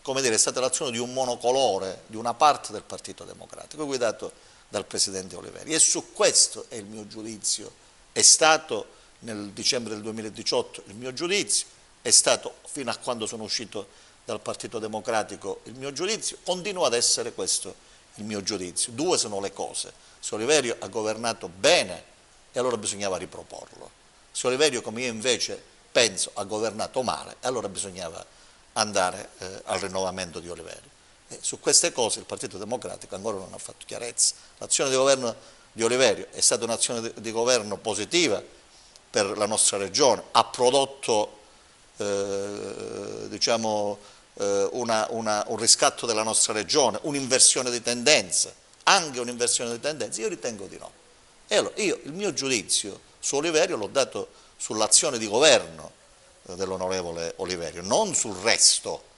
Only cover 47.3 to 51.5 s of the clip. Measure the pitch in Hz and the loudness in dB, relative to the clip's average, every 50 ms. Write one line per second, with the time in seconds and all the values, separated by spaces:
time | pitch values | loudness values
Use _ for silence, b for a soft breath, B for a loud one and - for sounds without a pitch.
47.3 | 131 123 - - - 143 127 123 120 120 110 120 123 123 117 143 151 127 98 87 | 4 6 6 6 6 4 0 0 -2 -2 -2 -2 -2 2 6 8 8 8 6 0
48.3 | - - - 92 - - _ - - _ - - 180 196 170 151 127 123 120 120 | -2 -2 -2 -2 -6 -20 _ -20 -20 _ 4 4 4 4 4 -2 -4 -6 -6 -6
49.3 | 123 117 120 117 - - 127 117 120 110 113 143 156 139 107 110 - 208 220 226 | -2 0 0 0 2 0 -2 -4 -6 -4 -4 -6 -4 -4 -6 -6 -6 -4 -4 -4
50.3 | 175 - - 127 110 98 98 87 85 - - - - - _ - - - - - | -4 -4 -6 -8 -8 -8 -12 -14 -14 -16 -16 -18 -20 -20 _ -20 -20 -20 -20 -20
51.3 | - - - - | -20 -20 -4 2